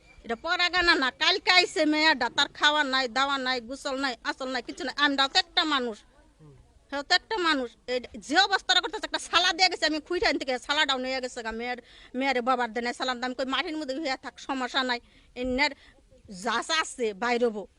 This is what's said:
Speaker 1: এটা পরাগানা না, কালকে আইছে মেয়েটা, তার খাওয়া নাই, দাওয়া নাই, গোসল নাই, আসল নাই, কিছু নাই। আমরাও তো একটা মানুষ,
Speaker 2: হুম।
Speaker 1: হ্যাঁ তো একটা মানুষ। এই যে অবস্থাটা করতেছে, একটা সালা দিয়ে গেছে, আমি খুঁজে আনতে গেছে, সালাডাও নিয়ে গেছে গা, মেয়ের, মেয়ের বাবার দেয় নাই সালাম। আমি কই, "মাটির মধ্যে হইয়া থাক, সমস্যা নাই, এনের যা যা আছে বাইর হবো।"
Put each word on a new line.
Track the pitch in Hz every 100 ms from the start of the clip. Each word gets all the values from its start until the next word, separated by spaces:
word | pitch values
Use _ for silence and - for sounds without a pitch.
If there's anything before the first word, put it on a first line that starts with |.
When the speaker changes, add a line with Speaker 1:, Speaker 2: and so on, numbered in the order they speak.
| _ -
Speaker 1:
এটা | 214 233
পরাগানা | 330 349 349 359 349 330
না, | 262
কালকে | - 320 403 370
আইছে | 359 349 370 302
মেয়েটা, | 302 320 262 233
তার | 262 285
খাওয়া | - 302 302
নাই, | 277 262 254
দাওয়া | 247 277 277
নাই, | 254 254
গোসল | 226 269 294 262
নাই, | 277 233
আসল | 285 - 262
নাই, | 254
কিছু | 226 -
নাই। | 349 302
আমরাও | 294 277 269
তো | 370
একটা | 370 359
মানুষ, | 320 277 240 208 - _ - _
Speaker 2:
হুম। | 151 131 - _ -
Speaker 1:
হ্যাঁ | 277
তো | 277 359
একটা | - 427
মানুষ। | 339 285 240 - -
এই | 247 226 233
যে | 208 330
অবস্থাটা | 392 392 - 359
করতেছে, | 339 427 -
একটা | 320
সালা | - 349 359
দিয়ে | 349 370
গেছে, | 339 311
আমি | 302
খুঁজে | - 349 330
আনতে | 294 269
গেছে, | 247 -
সালাডাও | 294 294 262
নিয়ে | 254 262
গেছে | 254 247
গা, | 220
মেয়ের, | 226 247 247 - - - 247
মেয়ের | 269 254
বাবার | 240 247 233
দেয় | 226
নাই | 240
সালাম। | - 262 240
আমি | 254 254
কই, | 262
"মাটির | 262 320 311
মধ্যে | 277 262
হইয়া | 302 262
থাক, | 254 -
সমস্যা | - 269 254 269
নাই, | 254 240 - _ _ -
এনের | 254 254 294 277 - _ _ 508 - 180
যা | 220 233 -
যা | 320
আছে | 311 - 220
বাইর | 190 240 240 240
হবো।" | 208 180